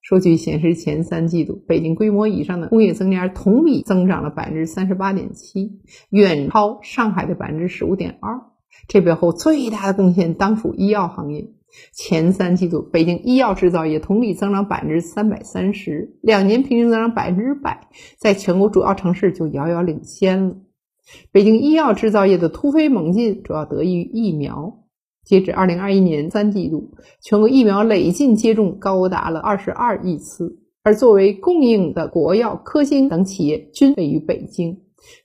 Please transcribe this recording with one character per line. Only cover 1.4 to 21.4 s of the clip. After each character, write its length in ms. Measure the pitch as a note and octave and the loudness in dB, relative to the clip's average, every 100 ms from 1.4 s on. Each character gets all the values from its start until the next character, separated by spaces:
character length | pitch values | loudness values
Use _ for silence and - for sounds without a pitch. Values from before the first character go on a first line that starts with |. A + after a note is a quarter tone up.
度 180 | D3 - - | -4 -8 -2
北 120 | D#3+ | -2
京 140 | D#3+ | 0
规 160 | E3 G#3+ | 0 0
模 160 | G3+ G#3+ | 2 0
以 160 | F#3+ | -2
上 180 | D3 F3+ | -4 -6
的 60 | D#3+ | 0
工 160 | A3+ | 4
业 100 | G3+ | 4
增 200 | E3 F#3+ | 2 -2
加 160 | F#3 F3+ | 0 -4
同 360 | F#3 G3 A#3+ | -2 2 4
比 180 | D#4+ C4 | 4 0
增 260 | - F#3 F#3 | 0 2 2
长 160 | F3+ | 0
了 60 | D3+ | -6
百 160 | - - | -8 -8
分 80 | |
之 120 | D#3 D#3+ | -6 -6
三 220 | G3 F#3+ | -4 -4
十 80 | F#3 | -2
八 160 | G3 | -2
点 200 | G3 - | -4 -8
七， 460 | - - F#3+ G3+ - _ - _ | -14 -10 -8 -8 -10 _ -20 _
远 400 | G3+ G3 D3+ C#3 | 4 4 2 0
超 300 | A3 G#3 C4 | 2 0 -4
上 300 | - - A3 | -8 -2 -2
海 120 | F3+ | -2
的 120 | E3 - | -4 -6
百 160 | - | -8
分 80 | D#3 | -6
之 80 | F3+ | -6
十 160 | - | -4
五 100 | E3 | -4
点 240 | G3 F3 - | -4 -6 -8
二。 200 | G#3 B3 _ _ _ _ - | -10 -10 _ _ _ _ 0
这 120 | G3+ | 2
背 140 | E3+ | 2
后 180 | D#3+ F3 | 2 0
最 380 | E3 D#4 D4+ A#3+ | 0 0 0 -2
大 160 | G#3+ G3 | -4 -4
的 80 | |
贡 180 | G3 F#3 | 2 2
献 220 | F3 E3 | 2 -2
当 220 | D#3+ G3 A3 | -2 0 0
属 180 | - | -4
医 140 | - G3 | -2 0
药 180 | G#3 E3+ | 0 -4
行 260 | - D3 | -6 -10
业。 200 | D3+ - _ _ - - | -10 -12 _ _ -20 -20
前 380 | - - E3 E3 | -18 -4 0 0
三 240 | F#3+ F#3 F3+ | 0 0 0
季 120 | F3+ | -2
度， 140 | D#3+ | -4
北 220 | - E3 | -2 0
京 180 | E3 E3+ | 0 -2
医 140 | A#3+ B3+ | 0 0
药 180 | A#3 | 2
制 160 | F#3 F3+ | 2 0
造 160 | E3+ D#3+ | 0 -2
业 140 | D#3 | -4
同 200 | - G3+ | -2 0
比 140 | A#3 | 0
增 180 | F3+ G3+ | -2 -2
长 140 | G3+ G3+ | -2 -2
百 140 | - | -4
分 100 | D#3 | -2
之 100 | D#3+ | -4
三 300 | E3 - G#3+ | -4 -2 -2
百 140 | - | -2
三 280 | - F#3 F#3 | -8 -4 -4
十， 460 | - - D3+ G3+ _ | -4 -8 -8 -10 _
两 280 | A3 G#3 F#3+ | 2 2 4
年 160 | A#3 | 2
平 140 | C4+ A#3 | 2 2
均 120 | A#3 | 2
增 80 | A3+ | 2
长 160 | A3+ | 0
百 160 | A#3 - | -4 -2
分 80 | F3+ | -2
之 160 | B3 | -2
百， 320 | D4 - - _ - - _ | -4 -6 -10 _ -20 -20 _
在 160 | G#3+ | -2
全 240 | G3 - F3+ | 0 0 2
国 100 | G#3 | 2
主 120 | G3+ | 2
要 140 | F#3+ | 0
城 200 | F#3+ F3+ | -2 -2
市 180 | F3+ F#3+ | 0 -2
就 140 | F3+ D#3+ | -2 -6
遥 220 | C#3+ D#3+ | -4 -4
遥 140 | E3+ | -2
领 200 | F3+ D3+ | -2 -4
先 460 | - - F#3+ F#3+ F#3+ | -12 -2 0 0 -2
了。 80 | - _ _ _ _ _ - _ | -4 _ _ _ _ _ -20 _
北 140 | G3+ | 4